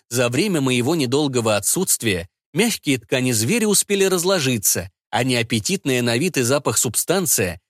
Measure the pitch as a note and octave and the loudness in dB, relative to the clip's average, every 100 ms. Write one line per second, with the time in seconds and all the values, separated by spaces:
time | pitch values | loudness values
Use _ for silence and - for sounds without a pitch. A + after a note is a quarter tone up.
0 | - A#2+ A#2+ B2+ G#3 E3 C3+ B2 A#2 E3+ | -6 -2 0 0 0 0 0 0 0 0
1 | B2+ C#3 D3 B2 A2+ G#2 - - F#3+ - | 0 0 0 0 2 0 0 -2 0 -2
2 | A#2 F2+ E2+ _ _ D3+ A3+ - - C3 | 0 -2 -6 _ _ -2 0 0 -2 -2
3 | - C3+ B2+ A#2 A2+ A#3 G#3+ G3 - G3+ | -2 -2 0 0 0 0 2 0 0 2
4 | F#3+ F#3 F3 F#3+ C3 A#2+ - G#2 F#2 _ | 2 2 0 0 0 0 0 -2 -6 _
5 | - G#2 C3 B2 A2+ A#2 G#2 F#3+ C#3+ B2+ | -6 -2 0 0 0 -2 -2 -4 0 0
6 | A#2+ A#2 F3 C#3 A#2+ C#3+ C#3 A#2+ B2+ - | 2 0 0 0 0 0 0 -2 -2 -2
7 | - F3+ F3 - F#2+ E2+ | 0 0 0 0 -2 -6